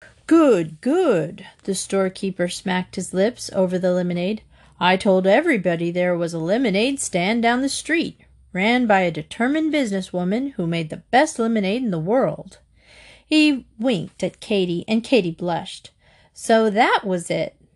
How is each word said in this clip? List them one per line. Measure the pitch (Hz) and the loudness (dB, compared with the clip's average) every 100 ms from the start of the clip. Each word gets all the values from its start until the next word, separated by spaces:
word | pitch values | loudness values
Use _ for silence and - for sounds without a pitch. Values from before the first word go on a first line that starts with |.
| - _ - | -20 _ 2
"Good, | 320 294 196 160 156 | 6 6 4 2 -4
good," | 247 339 339 185 156 - - - | -2 2 2 2 0 -8 -18 -12
the | - | -8
storekeeper | 190 - 196 190 185 196 185 180 | -6 -4 -2 -2 -2 -6 -4 -4
smacked | - 190 185 180 | -4 -4 -4 -4
his | - 175 | -8 -6
lips | 185 208 247 - - | 0 0 0 -6 -2
over | 185 180 | 0 0
the | 185 | 0
lemonade. | 180 180 175 180 214 - _ _ _ | 0 0 -2 -4 -6 -10 _ _ _
"I | 175 190 | 0 2
told | 202 185 190 | 4 4 4
everybody | 226 339 233 180 170 170 | 4 4 0 0 -2 -2
there | 175 180 170 | 0 0 0
was | 170 | -2
a | 170 | -4
lemonade | 160 226 247 190 254 277 | -2 0 0 0 0 -2
stand | - 180 190 233 | -4 -2 0 0
down | 233 247 | 2 0
the | 269 | -2
street, | - - 330 - - _ _ _ | -4 -2 -2 -2 -8 _ _ _
ran | 175 208 247 233 | -2 0 2 2
by | 196 | 2
a | 180 | 2
determined | 156 - - 240 311 320 | -2 -10 -4 -2 0 0
businesswoman | 294 233 190 185 180 180 220 277 | -2 -2 -4 -4 -4 -2 -2 -4
who | 269 170 | -4 -4
made | 165 156 | -4 -6
the | - - | -10 0
best | 247 311 - | 2 2 0
lemonade | 226 226 190 233 | -2 0 -2 -2
in | 247 | -2
the | 170 | -4
world." | 160 254 180 - 190 - _ _ _ - - - | 0 0 0 -4 -12 -20 _ _ _ -20 -20 -20
He | _ 311 302 262 - - | _ 2 4 2 -6 -4
winked | 247 190 - - | -2 -2 -4 -6
at | 180 - | -8 -8
Katy, | - 202 180 170 - | -4 -2 0 -2 -2
and | 220 | -4
Katy | 233 247 175 | 2 2 2
blushed. | 165 175 165 185 - - _ _ _ _ | -4 -6 -6 -8 -16 -20 _ _ _ _
So | - - 226 220 | -10 2 4 4
that | 202 311 453 | 2 2 2
was | 202 180 - | 0 -4 -2
it. | 165 156 - _ | -4 -4 -8 _